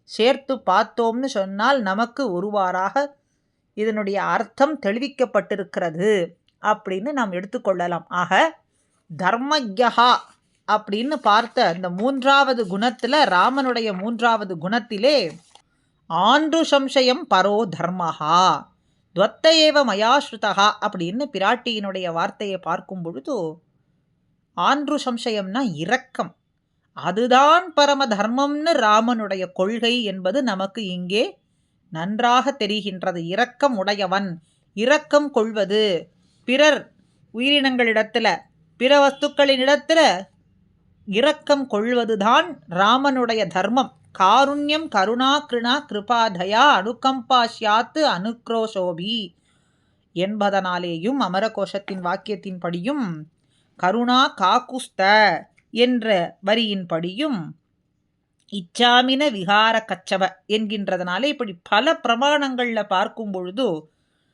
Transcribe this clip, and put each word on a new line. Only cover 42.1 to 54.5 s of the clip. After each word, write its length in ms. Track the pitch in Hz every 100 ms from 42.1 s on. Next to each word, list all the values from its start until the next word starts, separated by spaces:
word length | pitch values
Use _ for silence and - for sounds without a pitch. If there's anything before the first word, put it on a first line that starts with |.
| 220 202 269 339 277 -
ராமனுடைய 760 | 175 202 254 285 262 240 226 185
தர்மம். 500 | 185 196 254 - - _ -
"காருண்யம் 720 | 190 233 277 285 294 302 320
கருணா 580 | 208 196 240 262 285 294
கிருணா 280 | 240 233 285 285
கிருபா 320 | 208 202 240 226
தயா 360 | 175 185 214 285
அனுகம்பா 640 | 226 202 233 262 262 226 254 233 -
சியாத்து 440 | 214 214 240 311 285
அனுக்ரோஷோபி" 1300 | 180 208 240 - 226 220 202 180 170 190 233 185 - _ _ _ _ _ _ _
என்பதனாலேயும், 1080 | 170 190 214 202 196 185 180 175 165 190 277
அமரகோஷத்தின் 800 | 196 185 220 214 190 202 - 190
வாக்கியத்தின்படியும், 1200 | 175 190 202 208 196 180 175 175 196 294 214 160 156 _ _ _ _ -
"கருணா 580 | 180 220 240 254 277
காக்குஸ்த" 680 | - 185